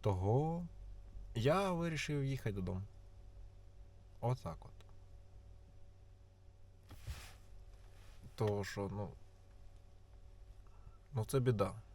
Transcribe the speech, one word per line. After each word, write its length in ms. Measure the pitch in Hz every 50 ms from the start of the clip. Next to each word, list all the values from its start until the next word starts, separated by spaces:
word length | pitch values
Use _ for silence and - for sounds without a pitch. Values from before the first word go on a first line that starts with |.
Того 600 | - 110 98 90 92 101 113 135 151 160 165 170 175 165 - - - - - - - - - - - - -
я 360 | 113 110 135 165 190 202 190
вирішив 520 | 180 165 170 170 160 143 - - 147 143 139
їхати 280 | 135 135 127 - 117
додому. 300 | 98 98 90 90 92 92 98 - - - - - - - - - - - - - - - - - - - - - - - - - - -
Отак 360 | - 120 127 127 - 85 78 -
от. 260 | - - - - - - - - - - - - - - - - - - - - - - - - - - - - - - - - - - - - - - - - - - - - - - - - - - - - - - - - - - - - - - - - - - - - - - - - - - -
Того, 280 | - 113 104 101 101 98
що, 260 | - - 104 101 98 98
ну, 160 | 104 104 80 - - - - - - - - - - - - - - - - - - - - - - - - - - - - - - - - - - - - - - - - 143
ну, 120 | 120 110
це 140 | - - 135
біда. 340 | 123 127 117 101 101 - 104 110 - - -